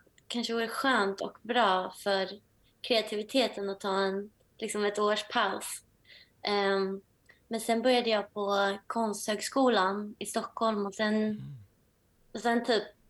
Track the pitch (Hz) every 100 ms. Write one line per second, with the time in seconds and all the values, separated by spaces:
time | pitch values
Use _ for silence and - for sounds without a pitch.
0 | _ _ - 240 226 233 226 233 269 240
1 | 196 196 - - 214 247 220 185 185 -
2 | 208 196 190 202 _ _ _ _ - 226
3 | 214 208 214 269 226 - 202 196 202 190
4 | 190 196 208 _ _ - 220 208 208 208
5 | 208 214 - 240 202 - - - - _
6 | _ - - _ - 208 196 196 190 196
7 | - _ _ _ - 226 226 226 247 247
8 | 220 214 202 - 202 202 196 202 - 233
9 | 220 202 - 208 - 269 262 214 185 202
10 | 208 - 202 233 214 - 226 214 202 196
11 | 214 214 214 214 139 135 101 _ _ _
12 | _ _ _ 226 233 233 240 220 - -
13 | _